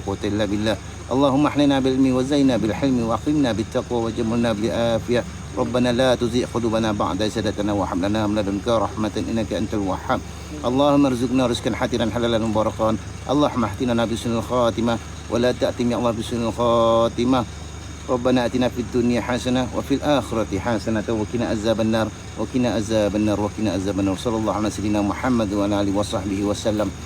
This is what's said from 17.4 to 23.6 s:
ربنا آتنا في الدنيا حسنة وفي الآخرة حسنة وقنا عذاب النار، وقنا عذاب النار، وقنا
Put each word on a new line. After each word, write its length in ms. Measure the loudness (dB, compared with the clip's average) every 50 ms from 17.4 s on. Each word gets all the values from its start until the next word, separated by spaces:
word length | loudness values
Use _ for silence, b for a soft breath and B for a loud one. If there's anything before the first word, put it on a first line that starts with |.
| 2 -2 -6 -12 -14 -14 -14 -14 -14 -14 -14 -12 -4 -4
ربنا 360 | -2 0 2 2 2 4 2
آتنا 220 | 0 0 0 0 0 0
في 80 | -2
الدنيا 400 | -6 -2 0 0 2 2 2 0
حسنة 460 | 0 -2 -4 -2 -2 0 0 0 -2 -2 -4 -6
وفي 160 | -2 -2 -2 0
الآخرة 480 | 2 2 0 0 0 0 -2 -2 -2 0 -2 -2
حسنة 460 | 0 0 -2 -2 -2 -2 -2 -2 -2 -2
وقنا 360 | -2 -2 -2 -2 -2 -4 -2 -2
عذاب 320 | -2 -2 0 0 2 2
النار، 260 | 2 2 2 0 0 -2 -4 -10 -14 -14 -8 -8
وقنا 320 | -8 -4 0 0 0 2 0
عذاب 420 | 0 -2 0 2 2 2 2 2
النار، 220 | 2 2 2 2 0
وقنا 300 | -2 -2 -2 -2